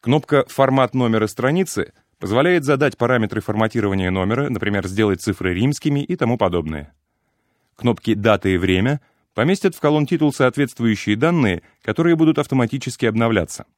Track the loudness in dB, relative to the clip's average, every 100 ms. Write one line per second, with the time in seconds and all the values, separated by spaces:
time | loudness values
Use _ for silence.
0 | 0 0 2 0 0 0 2 2 0 0
1 | 0 2 0 -2 -2 0 -2 -4 -8 _
2 | _ _ -2 0 2 0 0 0 0 0
3 | 0 0 0 -4 -4 -2 0 0 0 0
4 | 0 0 -2 -2 -4 -4 -2 -4 -4 0
5 | 0 0 -2 -4 -2 0 0 0 -2 -2
6 | -4 -4 -2 0 0 0 -4 -8 -12 _
7 | _ _ _ _ _ _ _ _ -2 0
8 | 0 0 2 2 2 0 2 2 2 -2
9 | _ _ _ -2 0 0 -2 0 0 2
10 | 0 0 0 2 0 0 -4 -2 -2 0
11 | -2 0 2 2 2 0 _ _ -6 0
12 | 2 4 4 2 0 0 0 -2 -8 -2
13 | -2 2 2 2 -2 -10 -18